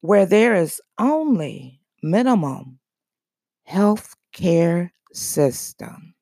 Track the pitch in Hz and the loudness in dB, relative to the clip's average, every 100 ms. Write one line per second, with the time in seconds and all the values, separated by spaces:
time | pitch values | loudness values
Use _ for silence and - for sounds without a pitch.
0 | 160 202 190 208 233 202 160 - _ - | 4 4 4 4 4 2 0 -6 _ -4
1 | 233 311 311 220 147 107 127 131 _ _ | 0 0 0 0 -2 -10 -18 _ _ _
2 | 156 190 247 233 147 131 131 127 _ _ | -2 0 2 0 -2 -8 -14 -20 _ _
3 | _ _ _ _ _ _ _ 185 208 214 | _ _ _ _ _ _ _ 0 0 0
4 | - - _ - 180 165 170 170 175 _ | -6 -20 _ -6 0 2 2 0 -4 _
5 | _ - - - 143 - - - - - | _ -14 -8 0 0 -2 -14 -16 -20 -20
6 | - _ | -20 _